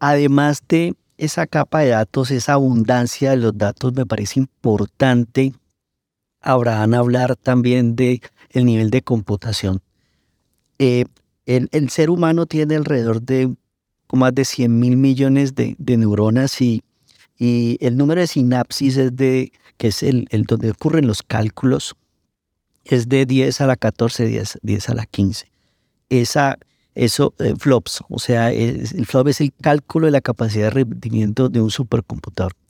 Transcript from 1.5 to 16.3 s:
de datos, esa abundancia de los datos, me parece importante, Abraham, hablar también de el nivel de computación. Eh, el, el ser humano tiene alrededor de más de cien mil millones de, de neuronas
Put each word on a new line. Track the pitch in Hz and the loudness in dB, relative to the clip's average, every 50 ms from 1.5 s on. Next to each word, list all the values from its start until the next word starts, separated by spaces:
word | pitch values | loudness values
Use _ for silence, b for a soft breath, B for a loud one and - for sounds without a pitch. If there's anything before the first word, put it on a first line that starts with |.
| - 156 143 - - 156 | -2 -2 -2 0 0 0
de | 147 127 | 2 2
datos, | 117 110 110 - - 135 131 123 | 2 2 0 -2 -2 -4 -2 -2
esa | 139 120 110 - 143 | -2 -4 0 0 2
abundancia | 139 139 131 123 113 110 113 123 123 123 117 - - 143 135 | 2 2 2 2 2 2 2 2 0 0 -2 -4 -2 0 0
de | 135 | 0
los | 127 117 110 104 | 2 2 0 0
datos, | 101 104 101 - - - 127 123 | 0 -2 -4 -4 -2 -4 -4 -2
me | 135 123 | -2 -4
parece | 95 113 107 104 - - 135 | -4 -4 -6 -4 -4 -2 -2
importante, | 131 - _ _ - 120 107 104 101 - _ - 139 131 123 120 117 113 - 135 135 135 135 _ _ _ _ _ _ _ _ _ _ _ _ _ _ _ _ _ - | -2 -2 _ _ 0 0 0 0 -2 -4 _ 0 2 2 2 2 0 0 0 0 0 -2 -2 _ _ _ _ _ _ _ _ _ _ _ _ _ _ _ _ _ -2
Abraham, | - 131 127 120 120 113 110 107 110 120 | 0 2 2 2 2 0 2 2 2 2
hablar | 120 120 123 123 127 127 127 127 | 2 2 2 2 0 0 0 -2
también | - - 131 127 127 120 123 123 127 120 117 117 | -2 -2 0 0 2 2 2 2 2 2 0 0
de | 117 127 123 127 120 - - b b b b | 0 0 0 0 -2 -6 -12 b b b b
el | - 127 123 | -2 2 2
nivel | 123 113 110 110 107 | 4 4 2 2 2
de | 120 131 | 0 0
computación. | - - 127 110 98 - 104 98 - 117 107 - - 95 95 95 - _ _ _ _ _ _ _ _ _ _ _ _ _ _ _ _ _ _ - | 0 0 -2 -2 -2 -2 -4 -4 -4 -6 -6 -4 -2 -2 -2 -4 -6 _ _ _ _ _ _ _ _ _ _ _ _ _ _ _ _ _ _ 0
Eh, | 135 127 123 123 123 - _ _ _ _ _ _ - | 0 2 2 2 0 -2 _ _ _ _ _ _ -4
el, | - 123 127 127 - - | -2 0 0 0 0 -2
el | 156 143 123 | -2 -2 -2
ser | - - 156 160 | 0 0 0 2
humano | 180 175 170 160 165 170 170 | 2 2 2 2 2 0 0
tiene | - - 156 156 151 156 | -2 -2 -2 0 0 0
alrededor | 156 147 147 147 123 113 113 110 113 123 | -2 0 0 0 0 0 0 -2 -2 -2
de | 127 131 131 131 127 - - _ _ _ _ _ _ _ _ _ - - | -2 0 0 0 0 -2 -6 _ _ _ _ _ _ _ _ _ -4 0
más | 131 127 127 127 | 2 2 2 2
de | 135 131 | 0 -2
cien | - - - 123 117 117 117 | -2 -2 -2 0 2 2 2
mil | 123 123 123 | 2 2 2
millones | 131 135 135 131 127 135 135 135 139 139 131 135 | 2 2 2 2 2 2 2 2 2 0 0 -2
de, | - 120 110 - - | -4 -4 -4 -4 -6
de | - 127 123 | -2 0 2
neuronas | 113 113 104 104 101 107 107 | 2 2 2 2 2 2 2